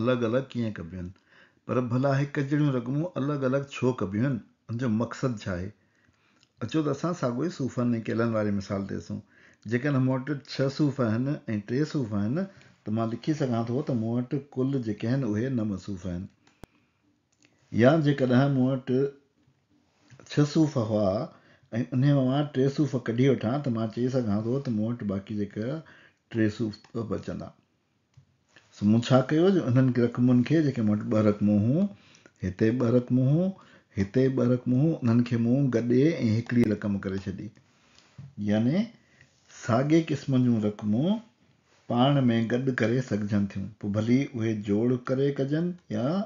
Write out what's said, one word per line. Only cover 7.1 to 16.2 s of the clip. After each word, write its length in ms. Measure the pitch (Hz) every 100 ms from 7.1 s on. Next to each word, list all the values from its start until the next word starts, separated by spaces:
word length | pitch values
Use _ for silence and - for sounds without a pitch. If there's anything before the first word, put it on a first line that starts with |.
| -
ساڳيو 280 | 127 120 170
ئي 20 | -
صوفن ۽ 360 | 123 123 120 117 113
ڪيلن 240 | 110 117 110
واري 160 | 104 101
مثال 260 | 95 98 98
تي 60 | 98
ڏسون. 180 | 90 101 - _ - _ 104
جيڪڏهن 320 | 123 147 131 131
مون 80 |
وٽ 140 | 131 135 143 -
ڇهه 160 | - 135 131
صوف 220 | 147 131 117
آهن ۽ 220 | 113 135 147 - 104 101
ٽي 160 | 127 151
صوف 220 | 151 107 104
آهن، 160 | 104 156 190 - - _
ته 120 | 104 110
مان 100 | 117
لکي 200 | 117 - 147
سگهان 280 | 135 117 117
ٿو 140 | 123 151
ته 100 | 123
مون 180 | 113 120
وٽ 140 | 123 143 143 131
ڪل 140 | 131 139 110
جيڪي 200 | 101 113
آهن، 120 | 135 117
اهي 200 | 104 131 123
نو 180 | 110 95 104
صوف 200 | 95 90
آهن. 140 | 87